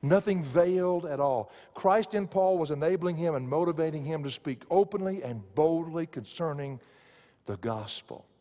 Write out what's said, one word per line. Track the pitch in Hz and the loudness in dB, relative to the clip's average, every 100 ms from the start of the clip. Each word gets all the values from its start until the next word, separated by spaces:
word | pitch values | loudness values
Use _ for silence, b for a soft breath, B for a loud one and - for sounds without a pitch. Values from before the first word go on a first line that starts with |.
Nothing | 139 190 196 190 | 6 4 4 0
veiled | 147 135 175 185 180 180 165 | 2 4 4 4 2 0 -2
at | 139 | 0
all. | 143 127 107 B B | 0 0 -4 B B
Christ | - 196 208 220 | -2 2 2 2
in | 208 196 | -4 -2
Paul | 196 190 185 | 2 4 2
was | 151 | 0
enabling | 147 156 185 175 165 | 0 0 0 -2 -2
him | 170 | 0
and | 147 127 | -2 -2
motivating | 147 175 160 160 156 | 0 0 0 -2 -2
him | 139 160 | -6 -4
to | 139 | -6
speak | 131 - 127 - | -6 -6 -8 0
openly | 180 196 202 190 190 | 2 2 0 -4 -4
and | 127 117 98 | -6 -8 -8
boldly | 95 156 165 165 160 165 | 2 4 4 -2 -6 -6
concerning | - 107 - 165 143 139 131 b b b b b b - | -8 -12 -6 -6 -4 -8 -10 b b b b b b -10
the | 101 | -6
gospel. | 117 110 104 - - - - _ | -4 -6 -6 -12 -12 -16 -18 _